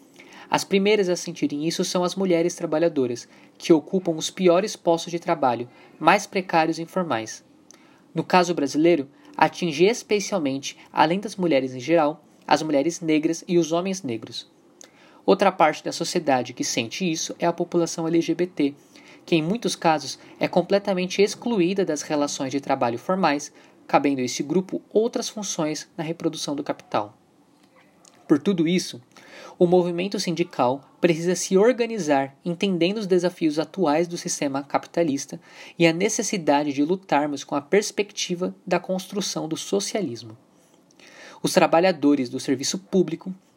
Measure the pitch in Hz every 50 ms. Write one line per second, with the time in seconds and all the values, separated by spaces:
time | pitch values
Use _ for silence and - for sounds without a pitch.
0 | _ _ _ - - - - - - - - 147 - - 190 196 196 208 220 214
1 | 190 180 175 165 - 175 151 - 147 143 147 147 156 165 165 - 180 - - 180
2 | 180 175 - 190 196 185 170 165 170 175 - - 170 156 156 156 170 170 156 143
3 | 127 120 120 120 - - - - - - _ - - - 165 151 - - - 185
4 | 185 170 160 156 - - - - 185 175 170 185 208 202 - - - 175 165 165
5 | - 170 165 165 - 175 165 151 143 127 120 117 120 120 - - - - - -
6 | 151 160 190 208 - - - 196 180 - 180 165 160 165 160 160 165 - - 190
7 | 175 156 123 110 110 - - - - _ _ _ _ - - _ _ _ _ _
8 | _ _ - 165 - - - 185 175 175 170 156 143 131 135 147 160 170 170 147
9 | 135 - _ _ - - - - 160 156 - - 180 170 139 147 180 208 247 -
10 | - - 214 208 196 - 208 185 147 135 135 139 - - - - - - - -
11 | 151 160 175 202 214 214 - 190 180 165 143 131 131 127 127 127 120 151 165 170
12 | 151 147 160 - _ _ _ _ _ - 147 147 156 156 147 139 143 170 170 -
13 | 170 156 156 151 151 160 165 - - - 180 170 160 147 165 170 185 196 185 185
14 | - 127 113 110 - - - - - - _ _ _ _ _ - - - _ _
15 | - - - _ _ - 190 190 202 190 - - 165 156 151 - - 160 139 -
16 | 165 - - 180 156 143 131 127 120 120 123 - 147 - - 131 113 113 - -
17 | 190 170 160 160 - - - - 175 170 170 - 175 - - 175 165 165 - 170
18 | 165 165 170 165 160 - 160 160 180 180 - - 147 139 143 - _ _ - -
19 | - - - - _ - 175 160 151 170 214 240 - 180 - - - 165 156 147
20 | 139 127 - - - - - - - 151 - 180 170 - - 202 202 208 190 180
21 | 185 185 - - 202 202 - - - 240 233 196 165 180 196 196 185 160 151 143
22 | - - 156 147 143 143 - - 139 131 143 139 139 - 135 135 131 120 117 120
23 | - - 185 190 180 151 143 147 - - - - - - _ _ _ - - 151
24 | 143 143 139 131 123 123 - - 147 139 160 190 185 - - 170 - _ - 208
25 | 220 240 - 240 226 - - 214 196 - - - 156 151 156 - - - _ -
26 | 156 156 165 - 165 160 147 160 - 156 143 143 131 - 139 - - _ - 117
27 | 104 104 - _ _ _ _ _ _ _ _ _ _ _ _ _ _ _ _ _
28 | _ _ _ _ _ - 156 143 - 196 202 165 156 165 185 175 - - - 123
29 | - _ _ - - - - - - - - - 180 170 180 180 170 180 170 170
30 | 185 202 208 202 - 180 165 165 175 180 - - 127 123 135 139 - _ _ _
31 | - 170 165 160 165 180 180 180 - - 190 185 208 247 247 226 233 226 226 208
32 | 156 151 143 135 135 135 - _ - 180 170 170 208 196 185 165 165 185 208 226
33 | 208 170 185 180 175 175 180 - 165 156 147 160 151 151 - 196 180 147 147 165
34 | 175 170 175 170 - 175 - - - 139 135 139 - - - - - - - 170
35 | 170 151 135 139 - - 170 - - - - - - - - - 165 165 160 170
36 | 196 220 - - 208 - 220 190 156 147 143 143 151 147 135 143 147 160 190 185
37 | - - 160 143 151 147 143 139 - - 151 143 143 - 190 202 202 - - -
38 | 202 202 - - - - 180 175 185 190 190 - _ 185 180 175 180 - 185 185
39 | - - 202 202 196 - - 160 156 160 160 151 - - 196 202 202 - - 220
40 | 185 127 117 113 113 110 113 - _ _ _ _ _ _ _ _ _ _ _ _
41 | - - - - - - - - - - - 185 165 147 165 165 180 190 175 139
42 | 143 143 147 135 127 120 131 131 - - 135 123 135 - - 190 - - - 190
43 | 175 - 165 165 - 190 185 - _ _ _